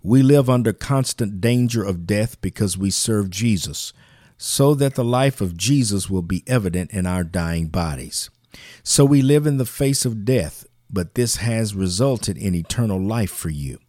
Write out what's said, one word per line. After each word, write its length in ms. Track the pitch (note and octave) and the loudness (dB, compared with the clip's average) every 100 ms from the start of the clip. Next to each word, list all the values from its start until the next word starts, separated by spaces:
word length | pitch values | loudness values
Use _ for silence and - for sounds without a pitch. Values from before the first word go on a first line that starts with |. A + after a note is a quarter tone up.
we 220 | F#2+ B2+ | 4 6
live 260 | C3+ C#3+ B2+ | 8 6 6
under 240 | B2 A2+ | 2 2
constant 680 | G#2 - C3+ C3 - G#2+ G2 | -2 -2 0 0 -4 -6 -2
danger 420 | A2+ B2 B2 A#2 | 0 2 2 0
of 240 | G2 F2 E2+ | -2 -4 -2
death 340 | G#2 A2+ - | -2 -2 -4
because 380 | F#2 - G#2 F#2 | -8 -2 -2 0
we 100 | G2 | -2
serve 420 | - - A2 G2 | -2 0 0 0
Jesus, 640 | F#2 A#2 G2+ D2 D2 - - _ _ _ _ | -2 0 0 -2 -10 -12 -16 _ _ _ _
so 340 | - - C#3 | -8 2 4
that 200 | D3 C#3 | 4 0
the 100 | C3 | 0
life 360 | A#2+ B2 C#3 - | 0 2 2 0
of 160 | F#2+ E2+ | -6 -2
Jesus 520 | G2+ C#3+ A#2 G2+ F2+ | 0 2 2 -2 -2
will 140 | F#2+ | -4
be 220 | F2 F#2 - | -2 -6 0
evident 460 | B2+ G2 F2 F2 | 0 0 -4 -4
in 120 | G#2 | -4
our 200 | F2+ F2+ | -2 -2
dying 420 | E2+ F2+ E2 E2+ D#2+ | -2 -4 -2 -2 -2
bodies. 640 | F2+ E2 C#2 C#2 - - _ _ - - - | -2 -4 -6 -8 -10 -10 _ _ -20 -20 -16
So 200 | - - | -2 4
we 180 | C#3 C#3+ | 6 6
live 220 | C3+ D3 | 6 4
in 120 | D3 C#3 | 2 0
the 100 | B2 | -2
face 380 | - C#3 C#3 | -2 0 0
of 200 | B2+ A2+ | -2 -4
death, 400 | G#2 B2+ D2+ - - _ _ | 0 0 0 -8 -20 _ _
but 280 | F#2 F2+ - | -6 -4 -2
this 200 | A#2+ - | -2 0
has 380 | A#2 A2+ A2 | -2 -2 -2
resulted 640 | G2+ F#2 F2+ C3+ A#2+ - D#2+ | -2 -2 0 0 0 -4 -4
in 160 | G2 | -2
eternal 480 | F2 E2 - A#2 F#2+ | -2 -2 -2 0 0
life 300 | F#2+ A2+ G2 | -2 -2 -4
for 180 | - E2+ | -4 -8
you. 300 | D2 C#2 B1 | -6 -8 -10